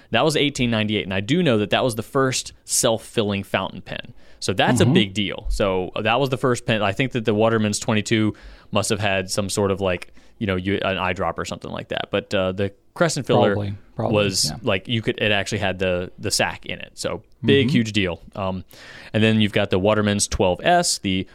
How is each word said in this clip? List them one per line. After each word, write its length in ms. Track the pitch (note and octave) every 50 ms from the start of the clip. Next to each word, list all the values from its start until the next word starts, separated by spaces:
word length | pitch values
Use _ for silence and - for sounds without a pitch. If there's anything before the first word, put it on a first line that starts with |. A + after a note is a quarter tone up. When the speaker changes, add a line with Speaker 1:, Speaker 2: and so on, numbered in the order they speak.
| - _
Speaker 1:
that 120 | - A2+ C3+
was 140 | D#3+ C#3+ -
eighteen 340 | C#3+ C#3+ - - B2+ A#2+
ninety-eight, 320 | A#2 A2 G#2+ G#2+ G#2+ G2+ C#2+
and 100 | - G2
I 60 | F#2+
do 240 | G2+ G2+ C#3+ F3+ F3+
know 140 | D3+ A#2 G#2+
that 140 | G#2 F#2
that 120 | - G#2+ G#2+
was 120 | C3 A2
the 80 | A#2 A2+
first 500 | - - C#3 C3+ C3 C3 - - - - - _
self-filling 800 | - - - - B2 A#2 A2 - - - - G#2+ G#2 G2+ G2 F#2+
fountain 380 | - - G#2 F#2+ - - -
pen. 320 | - - - - - - - - - - - -
So 140 | - - G2
that's 260 | G2 C3+ F#3 - -
Speaker 2:
Mm-hmm. 120 | F#3 A#2
Speaker 1:
a 20 | C#3
big 200 | C#3 A2 G2 F#2+
deal. 340 | A2 G2+ F2 - - - -
So 420 | - - A2 G2 F#2 F#2 F#2 - - -
that 160 | G#2+ G#2+ A2+ B2
was 120 | C#3+ C3
the 80 | C3 A#2+
first 280 | - C3 B2 A2+ -
pen. 160 | - A#2 G#2+
I 120 | G#2 G2 F#2+
think 180 | - C#3 B2+
that 140 | - B2+ A2
the 80 | A#2+ G#2+
Waterman's 460 | G#2 A2 A2+ A2+ A2 G#2+ G#2+ G#2 -
twenty-two 560 | - - A2+ G#2+ G2+ - A#2+ A2 G#2+ G#2+ G2+ - - - - - - -
must 180 | - G#2+ G2 -
have 120 | A2+ F#2
had 280 | G#2+ G2+ F#2+ F#2+ F#2+ F#2+
some 200 | - - G2+ F#2+
sort 200 | - - G2+ F#2+
of, 100 | F#2+ F#2
like, 320 | G2 F#2 F2+ F2 - - - - - - - -
you 100 | - G2+
know, 80 | F#2+
you, 200 | F#2 F2+ G2 G2
an 200 | - - G2+ F#2+
eyedrop 420 | E2+ F#2 F#2 F#2 F2+ F#2 E2 E2 -
or 60 | F2
something 280 | - F2+ E2+ - E2+
like 180 | E2+ E2+ E2+ -
that. 180 | - - - -
But, 220 | - G2+ G2+ - -
uh, 200 | G2 F#2 F#2 F#2
the 180 | F#2+ G2+ G2 - _ _ _ _
Crescent 320 | - F3 D#3+ - D3 A#2+
Filler 280 | - B2 A#2+ A#2+ G#2 G2+
Speaker 2:
Probably. 180 | G2+ G2+ G2 G2+ - - - -
Probably, 200 | - A2+ A2+ A2
Speaker 1:
was 300 | G#2 G#2 G2+ F#2+ F#2 - -
Speaker 2:
yeah. 60 | - -
Speaker 1:
like, 260 | - B2+ G2 F#2+ - -
you 140 | B2 A2+
could, 180 | G#2+ B2 A#2+ -
it 100 | - G#2
actually 280 | G#2 G2+ G2 - A#2 G2+
had 200 | G2+ F#2+ F#2 F#2
the, 320 | F#2+ F#2 F2+ F2+ F2+ F2+ - -
the 120 | F#2+ G2
sack 340 | - - A2 F2+ D#2 - -
in 140 | - F2+ E2+
it. 120 | - - -
So 300 | - - - E2 F2 - _ - _ -
big, 240 | A#2 C#3 C#3 C3 A#2+
Speaker 2:
Mm-hmm. 80 | D#3
Speaker 1:
huge 160 | B2 A2+ A2 G#2
deal. 280 | G#2 F#2+ F2+ E2 - - - -
Um, 280 | - G2 F#2+ F#2 F#2 - - - - - - - - - - -
and 80 | A2 G#2+
then 180 | A2 A2 A2
you've 120 | G#2+ G2+ G2+
got 160 | A2 G#2 G2
the 100 | - F#2+
Waterman's 480 | F#2 G#2 G#2+ G#2+ G#2 G#2 G2+ G2+ - -
twelve 320 | - - G#2+ F#2 F2+ - -
S, 340 | - F3 F3 F3 - - -
the 280 | - G2+ F#2 F#2 F#2 - -